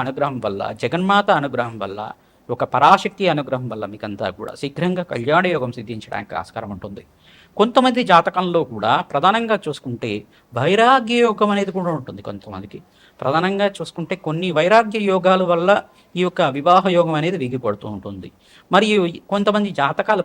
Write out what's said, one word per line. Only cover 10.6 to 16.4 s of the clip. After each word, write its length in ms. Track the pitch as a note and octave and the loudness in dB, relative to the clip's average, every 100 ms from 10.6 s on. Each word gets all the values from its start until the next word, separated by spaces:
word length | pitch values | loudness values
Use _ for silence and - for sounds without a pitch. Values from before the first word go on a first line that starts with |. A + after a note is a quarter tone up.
| C#3+ G3+ A#3 C4 A3+ A#3+ A#3 | 0 4 4 4 2 2 2
యోగం 240 | G#3 G#3 | 2 0
అనేది 180 | G3+ G3 F#3 | 0 -2 -4
కూడా 140 | F3 D#3+ | -4 -4
ఉంటుంది 240 | - G2 A2+ | -8 -14 -12
కొంతమందికి. 520 | G2+ G#2+ F#2+ G2 - - _ _ - | -12 -12 -14 -14 -18 -20 _ _ -6
ప్రధానంగా 480 | - D#3 F#3 G3 G3+ G3 | -2 0 0 0 0 -2
చూసుకుంటే 380 | D#3+ - D#3+ F#3 D#3+ | -12 -8 -8 -6 -4
కొన్ని 220 | D#3+ F#3 D#3 | -4 -2 2
వైరాగ్య 420 | E3+ A3 A3 A3 G3+ | 4 4 4 0 0
యోగాల 320 | F#3+ F3+ F#3 F3+ | 2 4 2 2
వల్ల 180 | E3+ F3+ G#3 - _ _ F3 | 2 4 2 0 _ _ -2
ఈ 80 | F3+ | -2
యొక్క 160 | - | 0